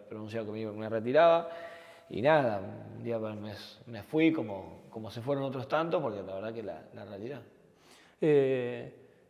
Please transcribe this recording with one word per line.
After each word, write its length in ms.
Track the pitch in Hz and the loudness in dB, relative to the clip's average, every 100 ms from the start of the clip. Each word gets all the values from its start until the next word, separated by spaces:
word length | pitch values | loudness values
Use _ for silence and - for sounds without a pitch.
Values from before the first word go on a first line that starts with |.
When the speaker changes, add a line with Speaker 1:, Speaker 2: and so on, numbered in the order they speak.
| - | -14
Speaker 1:
pronunciado 360 | 107 107 113 107 | -12 -8 -6 -6
que 60 | |
me 80 | 110 | -6
iba, 120 | 110 | -6
me 160 | 107 110 | -6 -4
retiraba. 600 | 113 117 143 170 170 170 - - - - - - | -2 4 6 8 6 0 -8 -12 -16 -20 -20 -10
Y 120 | - | 0
nada, 380 | 135 156 123 104 98 110 107 110 | 4 6 4 0 -6 -12 -14 -10
un 60 | |
día 160 | 117 113 | -4 -4
me, 340 | 107 107 104 101 - - - | -4 -8 -10 -12 -14 -18 -14
me 160 | 110 | -14
fui 280 | - 156 160 | -2 4 6
como, 520 | 160 110 95 87 85 - | 4 -2 -6 -10 -16 -14
como 200 | 113 107 | -12 -10
se 100 | 117 | -6
fueron 220 | 120 139 | -2 0
otros 240 | 135 131 120 | -2 -4 0
tantos, 340 | 156 170 180 | 0 2 0
porque 220 | 135 101 | 0 -4
la 120 | 92 | -6
verdad 200 | 95 110 | -6 -6
que 80 | 113 | -6
la, 200 | 101 78 - | -8 -10 -14
la 100 | 107 | -16
realidad. 380 | 104 101 117 135 107 _ _ _ _ - _ _ | -12 -10 -10 -10 -14 _ _ _ _ -20 _ _
Speaker 2:
Eh, 720 | 160 143 135 131 123 120 - - - _ | 6 6 6 2 -2 -6 -10 -16 -20 _